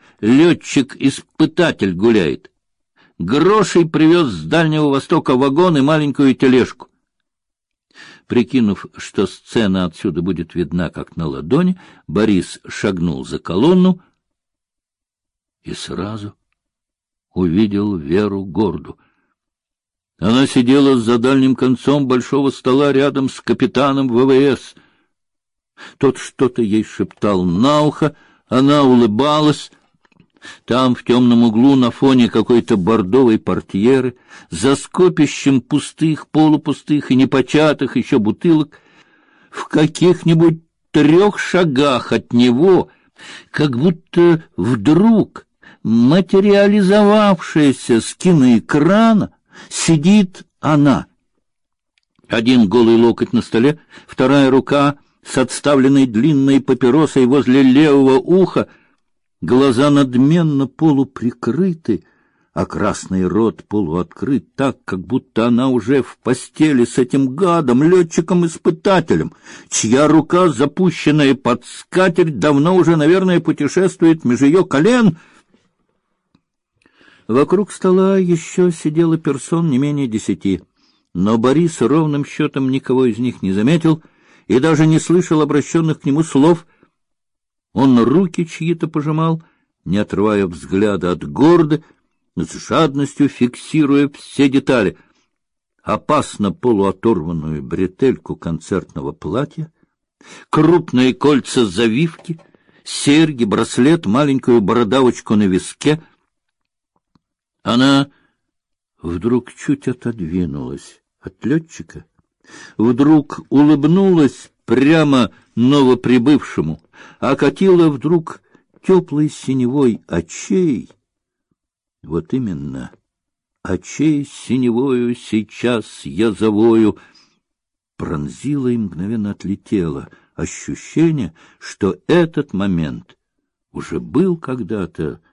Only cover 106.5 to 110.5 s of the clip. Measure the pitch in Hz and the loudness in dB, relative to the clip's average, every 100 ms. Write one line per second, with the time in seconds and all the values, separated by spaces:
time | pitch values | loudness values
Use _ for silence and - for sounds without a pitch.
106.5 | _ _ _ _ _ _ _ _ _ _ | _ _ _ _ _ _ _ _ _ _
107.5 | _ 98 117 135 139 139 _ _ _ _ | _ -6 -2 2 0 -2 _ _ _ _
108.5 | _ _ _ _ _ 80 87 113 123 123 | _ _ _ _ _ -10 -6 -2 -2 -4
109.5 | - - 139 - 120 117 113 80 92 85 | -12 -6 -6 -6 -8 -10 -10 -6 -6 -6